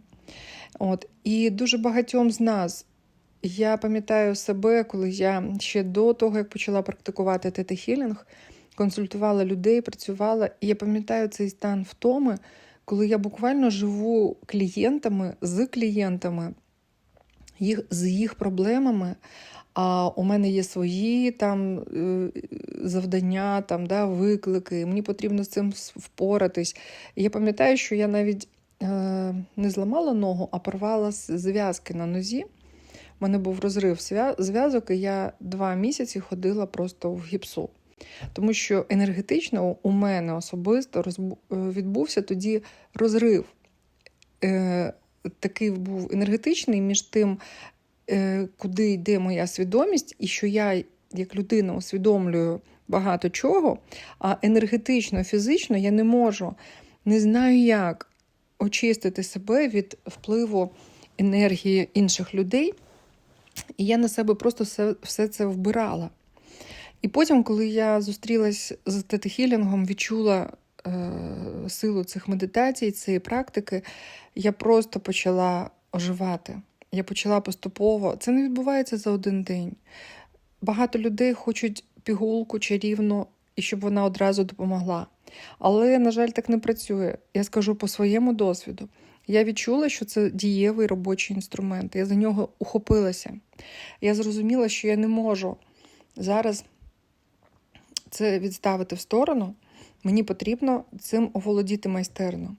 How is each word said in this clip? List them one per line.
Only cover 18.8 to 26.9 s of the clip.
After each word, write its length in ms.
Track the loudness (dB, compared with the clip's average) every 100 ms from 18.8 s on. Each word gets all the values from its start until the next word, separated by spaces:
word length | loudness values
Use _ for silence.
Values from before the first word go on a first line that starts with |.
| 2 0 -2 -6 -14 -20 -20 -20 -8
а 340 | -2 0 2 0
у 160 | 0
мене 260 | 0 2 2
є 140 | 0
свої 680 | -2 -4 -4 -2 0 2 0
там, 480 | 0 0 0 -2 -4
е, 500 | -6 -4 -2 -2 -4 -6 -12 -14 -12 -8
завдання, 800 | -4 -2 0 0 0 0 0 0
там, 240 | 0 -4 0
да, 200 | 0 0
виклики, 800 | 2 2 2 0 -2 -2 -4 -2
мені 160 | -2
потрібно 420 | -2 -4 -2 -2
з 40 | -2
цим 220 | -2 -2
с-, 240 | -4 -12 -18
впоратись. 800 | -18 -4 0 2 2 0 -4 -8 -18